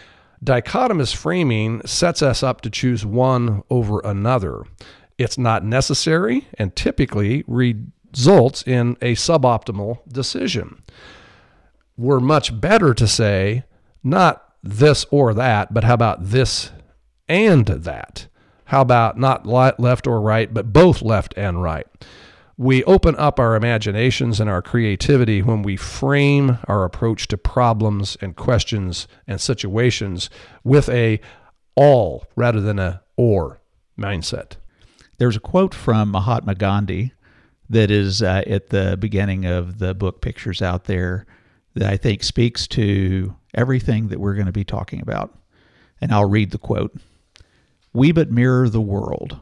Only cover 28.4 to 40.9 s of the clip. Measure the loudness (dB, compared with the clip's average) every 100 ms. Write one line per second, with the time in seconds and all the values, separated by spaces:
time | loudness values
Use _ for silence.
28.4 | 0 0 0 -4 -4 -8 -12 _ -10 -8
29.4 | -6 -6 -4 0 0 0 -6 -8 -10 -14
30.4 | -20 -8 2 4 4 0 0 0 -6 -20
31.4 | _ _ _ 4 6 6 2 -4 -10 -2
32.4 | 0 0 -2 -2 -4 -6 _ 0 2 2
33.4 | -2 -10 _ _ _ -10 -6 -6 -6 -10
34.4 | -12 -20 -20 _ _ _ _ 0 0 0
35.4 | 0 0 0 -2 0 2 2 0 0 -2
36.4 | -2 -2 0 0 -2 -4 -6 _ _ _
37.4 | _ _ -2 2 4 2 2 0 0 0
38.4 | -2 -4 -2 -2 0 -2 -2 -2 -2 -2
39.4 | -2 -4 -4 -6 -6 -4 -6 -4 -10 -8
40.4 | -10 -6 -4 -4 -4